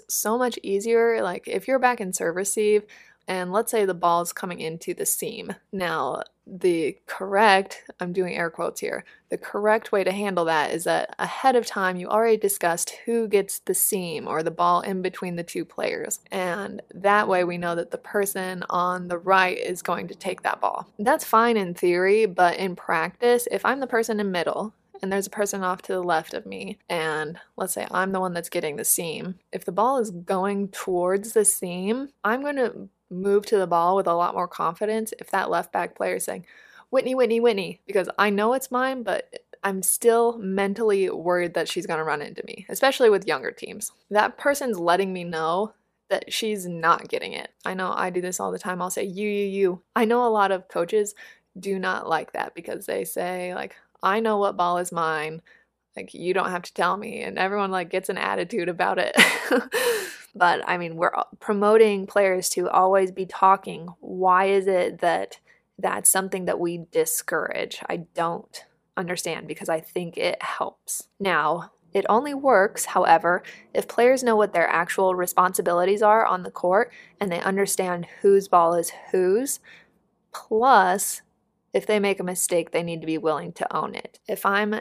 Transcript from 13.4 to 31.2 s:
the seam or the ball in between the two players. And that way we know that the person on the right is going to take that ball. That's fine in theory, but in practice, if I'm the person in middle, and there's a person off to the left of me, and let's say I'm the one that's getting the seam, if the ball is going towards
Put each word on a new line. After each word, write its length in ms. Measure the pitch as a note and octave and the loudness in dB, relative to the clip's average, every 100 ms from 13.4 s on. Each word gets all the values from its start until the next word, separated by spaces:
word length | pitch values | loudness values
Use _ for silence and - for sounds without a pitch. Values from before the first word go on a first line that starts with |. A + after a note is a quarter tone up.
| G3 - | 0 -4
the 160 | - | -4
seam 540 | F#3 - G3 F3 D3+ - | -2 0 -2 -4 -6 -4
or 160 | D#3 | -4
the 80 | E3 | -2
ball 280 | E3 F3 F3 | 0 2 2
in 220 | - F#3 | 0 -4
between 320 | F3+ - F#3 | -4 -6 -6
the 80 | F3 | -6
two 220 | E3+ F3+ | -8 -8
players. 560 | E3 - - - - - _ | -8 -6 -4 -4 -6 -10 _
And 520 | F#3+ F3+ F3 G3+ - - | -6 -4 -4 -8 -12 -16
that 320 | - G3 G#3 G#3+ | -2 2 4 4
way 160 | F#3 | 2
we 160 | F3 F3 | 0 -2
know 160 | F3 | -4
that 160 | E3+ E3+ | -4 -4
the 80 | - | -10
person 640 | - G#3 G3 G3 F#3 F#3 - | -4 -2 -2 -4 -6 -8 -4
on 380 | F3+ F3+ F3+ F3 | 0 0 -2 -4
the 100 | F3 | -4
right 400 | F3+ F#3+ F#3 F#3 | 2 4 4 0
is 240 | - F3+ | -4 -6
going 240 | - F3 F#3 | -4 -4 -6
to 80 | |
take 280 | F#3+ F#3 F#3+ | -10 -8 -4
that 180 | - - | -4 0
ball. 280 | F#2+ - - - | -2 -2 -8 -4
That's 260 | G#3+ D#4 | 0 0
fine 320 | - A3+ A#3 A3+ | 2 4 4 2
in 180 | F3+ | -2
theory, 520 | F3 F3+ F3 F#3+ G#3+ A3 | 0 2 4 4 4 4
but 300 | F3+ F3 - | 4 4 2
in 180 | F#3+ F3+ | -4 -6
practice, 720 | - E3 E3 - A#3+ A#3+ A#3+ | -2 -2 -2 0 2 4 2
if 140 | - | -2
I'm 160 | - C#4 | 0 0
the 80 | B3+ | 0
person 320 | A3+ A#3 G#3+ | -2 0 -2
in 100 | G3+ | -2
middle, 420 | F3+ D#3 - G#3 - _ - | -2 -2 -4 -6 -12 _ -10
and 100 | F#3+ | -4
there's 140 | G3 G3 | -4 -4
a 40 | |
person 320 | - G3+ G3 | -4 -4 -2
off 200 | F#3 F#3 | -4 -4
to 100 | - | -4
the 100 | F#3 | -4
left 320 | F3+ D#3+ D#3+ | 0 -2 -2
of 120 | - F#3+ | -10 -10
me, 320 | F#3+ F#3+ G#3 - | -12 -12 -14 -8
and 500 | F3 D#3+ D3+ D#3 F3 - - | -4 -2 -4 -6 -10 -14 -8
let's 160 | F#3 | -8
say 140 | - - | -6 -4
I'm 220 | F3+ F#3+ | -2 -2
the 80 | F#3+ | -2
one 120 | F#3 | -2
that's 160 | F3 E3+ | -4 -6
getting 280 | F3 D#3 - | -4 -4 -4
the 80 | |
seam, 520 | - - E3 D3 F3 F#3 _ | -2 -2 -2 -8 -8 -12 _
if 120 | F#3+ | -10
the 80 | - | -6
ball 260 | F3+ A#3 C4+ | 0 2 0
is 120 | A3 | -2
going 580 | F3 F3 F#3+ F#3+ G3+ G3 | -6 -4 -2 0 -2 -4
towards 640 | - - F3+ F3+ G3 | -6 -4 0 2 0